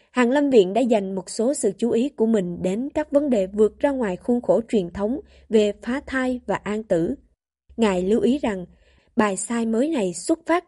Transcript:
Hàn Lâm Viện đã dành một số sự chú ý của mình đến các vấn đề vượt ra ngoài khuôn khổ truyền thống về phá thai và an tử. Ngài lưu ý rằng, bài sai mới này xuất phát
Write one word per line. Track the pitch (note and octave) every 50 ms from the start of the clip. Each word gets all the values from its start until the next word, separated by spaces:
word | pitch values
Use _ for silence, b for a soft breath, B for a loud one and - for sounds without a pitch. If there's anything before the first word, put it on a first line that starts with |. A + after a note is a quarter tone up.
| b b
Hàn | - B3 B3 A#3
Lâm | B3+ D4 C#4+ C#4+
Viện | C4 A3+ F#3 F3+ G3
đã | A3+
dành | B3+ A3 A#3+ G#3+ G3 F#3+ F#3+
một | F#3+ F3 -
số | - - A3 B3+ D4+
sự | - - G#3+ F#3+ -
chú | A3+ G3+
ý | - A3+ B3 C#4+
của | - - A3+
mình | A3+ A3+ G#3 F3+ F3 F3 E3+
đến | F3 F3+ F#3+ A3 C4 D4 -
các | D#4 D4+ D4+
vấn | C#4+ C#4+ D4 D4
đề | B3 G#3 F#3+ F#3
vượt | G3+ G#3 G#3+ G#3 G#3+ -
ra | - C#4+
ngoài | C#4 B3+ A#3+ G3+ F3+
khuôn | F3 - - A#3+ B3
khổ | B3 - E3+ G3+ A3+ -
truyền | - G#3+ F3 F3
thống | F3 G3+ G3 G#3+ B3+ F4 b b b b b b
về | G#3+ A3 G#3 G#3 G3+ -
phá | - A#3 B3 C#4+ C#4
thai | - C4+ C4 B3+ B3+ B3+ B3 B3
và | - F#3+
an | - - F#3+ G#3 G#3+ A3
tử. | - F#3+ E3 E3 F#3 C#4 - _ _ _ _ _ _ _ _ _ _ - -
Ngài | A3+ G#3 F#3+ F3+
lưu | F#3 F#3+ G#3+ A#3+
ý | - A#3 B3+ D4
rằng, | D4 A#3+ G3+ F#3 F3 b b b b b b b b b b
bài | - G#3+ G#3 F#3+ -
sai | - - A#3 A#3 A#3
mới | A3+ A3 A3 C4+ D#4
này | E4 C4 G3 F3+ E3+
xuất | - - - E4 D#4+ -
phát | - D#4+ F4+ F4